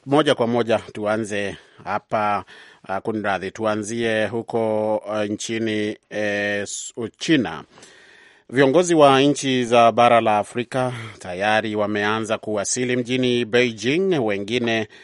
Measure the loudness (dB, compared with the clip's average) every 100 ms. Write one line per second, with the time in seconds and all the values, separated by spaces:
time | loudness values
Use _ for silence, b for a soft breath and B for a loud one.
0 | -2 2 2 2 0 0 0 0 -2 -6
1 | -2 -2 -2 -4 -6 -8 B B -6 -6
2 | -4 -2 0 -2 -4 B B B -8 -6
3 | -4 -4 -2 -2 -4 -4 -2 -2 -4 -4
4 | -2 0 -2 -4 -4 -2 0 0 0 -2
5 | -2 -4 -4 -4 -4 -4 -2 -2 -4 -6
6 | _ -6 -4 -2 -2 -4 -6 -10 -12 -10
7 | -10 -6 0 2 0 -6 -16 B B B
8 | B B B B B 2 4 4 4 6
9 | 6 8 4 2 0 0 4 6 6 6
10 | 6 6 4 2 0 -6 -6 -4 -4 -6
11 | -12 -14 -12 -4 0 0 0 -2 -2 0
12 | 0 0 -2 -4 -4 -4 -2 -2 -2 -2
13 | -2 0 0 0 2 2 2 0 -2 0
14 | 0 0 0 -2 -2 -2 0 -2 -4 B